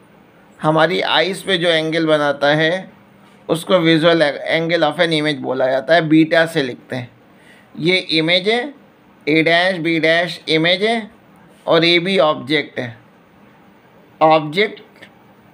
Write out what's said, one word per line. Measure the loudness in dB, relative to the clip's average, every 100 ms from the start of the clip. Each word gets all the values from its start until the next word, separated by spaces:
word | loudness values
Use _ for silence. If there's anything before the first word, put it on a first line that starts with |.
| _ _ _ _ _ -4
हमारी | 0 2 2 0
eyes | 0 0 0 -4 -4
पे | -2
जो | 0
angle | 0 0 -2 0
बनाता | 2 0 0 0 2
है | 0 -2 -8 -20 -20 _ -20 -16 -6
उसको | -6 0 2 4
visual | 4 4 4 2 -2 -4 -2
angle | -2 0 0
of | 0 0
an | 0
image | -2 -4
बोला | -4 -2 0
जाता | 0 2 0
है, | 4
Beta | 2 4 2 0
से | -2
लिखते | -4 -8 -10 -10
हैं। | -10 _ _ _ -20 -20 _ -6
ये | -2 -2
image | -2 -2 0 0 0
है, | -2 -4 -12 -20 _ _ _ -2
ए | 0
dash | 2 2 0 -2
B | -2 0
dash | 0 0 -2 -8 -4
image | 0 0 0
है | 0 -2 -6 -16 _ -20 -20 -12 0
और | 2 4
ए | 2
B | 0 0
object | 0 0 -2 -4 -4 -8
है। | -10 -14 -20 _ _ _ -20 _ _ _ _ _ _ _
Object | 2 2 0 -2 -4 -6 -20 -20 -20 _ _ _ _